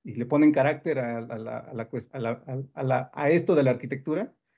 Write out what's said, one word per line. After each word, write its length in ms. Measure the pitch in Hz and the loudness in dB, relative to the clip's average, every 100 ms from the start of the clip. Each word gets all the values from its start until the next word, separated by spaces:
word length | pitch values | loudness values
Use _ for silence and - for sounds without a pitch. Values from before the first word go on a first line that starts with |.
y 100 | - 107 | -10 -6
le 100 | 120 | 0
ponen 260 | 147 151 | 4 6
carácter 480 | 147 139 151 170 135 | 6 4 0 -2 -2
a, 180 | 120 117 | -2 -6
a 200 | 117 113 | -8 -10
la, 200 | 113 117 | -8 -10
a 160 | - | -10
la 160 | 123 110 | -10 -8
cues-, 200 | 117 - | -8 -8
a 60 | 135 | -6
la, 240 | 113 117 - | -4 -6 -8
a, 340 | 131 135 - | -8 -8 -6
a 40 | |
la, 280 | 131 127 131 | 0 0 -2
a 160 | - 147 | -2 2
esto 260 | 170 165 156 | 2 4 4
de 80 | |
la 80 | 131 | 4
arquitectura, 640 | 123 120 135 - 160 254 _ _ | 2 -2 -8 -4 -4 -4 _ _